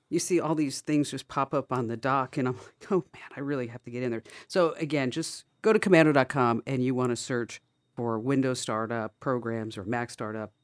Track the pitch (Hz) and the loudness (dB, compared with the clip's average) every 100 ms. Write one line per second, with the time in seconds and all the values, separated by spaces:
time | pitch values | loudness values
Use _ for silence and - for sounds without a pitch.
0 | _ 170 - 175 151 156 143 127 - 151 | _ -4 2 2 2 0 0 -4 0 0
1 | 143 135 - - 135 143 131 131 117 113 | 0 -4 -6 -4 -2 -2 -2 -2 -2 -2
2 | 135 135 127 - 127 123 - _ - 190 | 0 0 0 -2 -2 -4 -12 _ -2 -2
3 | - - - - 139 143 120 113 - 120 | -2 -12 -16 -10 -6 -4 -6 -10 -10 -6
4 | 127 113 - - - 190 165 - 156 147 | -4 -4 -8 -20 -2 2 2 0 -2 0
5 | 131 165 160 - - _ 220 214 202 170 | 0 -2 -6 -10 -18 _ 2 4 6 8
6 | 156 143 127 143 120 113 - 135 127 127 | 8 6 4 2 2 2 -2 0 0 0
7 | 127 120 - 123 113 - _ _ _ - | 0 -2 -4 -6 -6 -12 _ _ _ -6
8 | 117 113 120 135 131 127 - 110 110 117 | -2 -2 2 2 2 -2 -2 -2 -2 -4
9 | 110 - - 123 117 113 110 110 95 120 | -6 -6 -4 -2 -2 -4 -6 -8 -4 -4
10 | 117 - 110 110 107 _ | -6 -8 -8 -6 -10 _